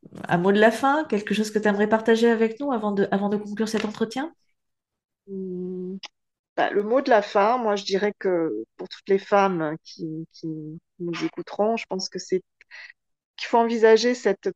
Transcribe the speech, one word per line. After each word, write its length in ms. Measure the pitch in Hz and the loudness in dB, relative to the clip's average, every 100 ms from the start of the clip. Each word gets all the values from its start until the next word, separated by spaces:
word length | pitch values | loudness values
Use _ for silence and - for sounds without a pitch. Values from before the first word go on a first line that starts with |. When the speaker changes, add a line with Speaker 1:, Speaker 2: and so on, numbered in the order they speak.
| - - - | -20 -16 -2
Speaker 1:
un 100 | 170 | 2
mot 140 | 185 | 4
de 80 | 202 | 6
la 100 | 220 | 4
fin, 320 | 226 277 302 | 4 2 0
quelque 300 | 311 208 - | 0 -4 -2
chose 160 | 202 214 | -2 0
que 80 | 214 | 0
tu 80 | 208 | 0
aimerais 200 | 202 214 | 2 2
partager 420 | 220 226 226 233 | 2 2 4 4
avec 300 | 226 226 226 | 4 0 0
nous 120 | 285 | -4
avant 200 | 233 208 | -2 -2
de, 160 | 196 196 | 0 0
avant 180 | 196 202 | 0 0
de 60 | 208 | -2
conclure 300 | 208 208 220 | -4 -4 -2
cet 160 | 214 214 | -2 -4
entretien ? 460 | - 226 262 320 - _ _ _ _ _ _ _ _ 196 | -4 -4 -4 -8 -10 _ _ _ _ _ _ _ _ -14
Speaker 2:
Hum, 720 | 196 190 180 180 185 180 190 - _ _ _ _ - | -10 -8 -8 -8 -8 -10 -12 -16 _ _ _ _ -4
bah, 140 | 135 | -2
le 120 | 202 | 0
mot 180 | 208 254 | 0 0
de 100 | 277 | 4
la 120 | 220 | 2
fin, 360 | 202 208 202 254 | 4 2 2 2
moi, 180 | 220 202 | 0 -2
je 80 | |
dirais 280 | 196 190 208 - | -2 -2 -2 -2
que 340 | 190 175 160 107 113 - | -2 0 -2 -4 -10 -14
pour 120 | 185 | -16
toutes 200 | - - | -14 0
les 100 | 196 | 0
femmes 580 | - 202 196 175 156 160 | 4 4 4 2 -2 -6
qui, 420 | - - 165 156 165 | -12 -12 -10 -10 -12
qui 160 | - 165 156 151 165 _ _ | -12 -10 -10 -12 -16 _ _
nous 240 | 175 165 | -8 -6
écouteront, 520 | 165 - - - 214 226 | -6 -8 -10 -2 -2 -2
je 80 | - | -6
pense 200 | 190 - | -8 -8
que 100 | 185 | -10
c'est, 240 | - 185 - _ _ - - _ _ _ _ - | -4 -6 -6 _ _ -20 -20 _ _ _ _ -14
qu'il 120 | - | 0
faut 100 | 240 | 2
envisager 560 | 233 233 220 220 240 | 2 4 6 6 4
cette 360 | 247 214 196 196 | 0 0 -2 -4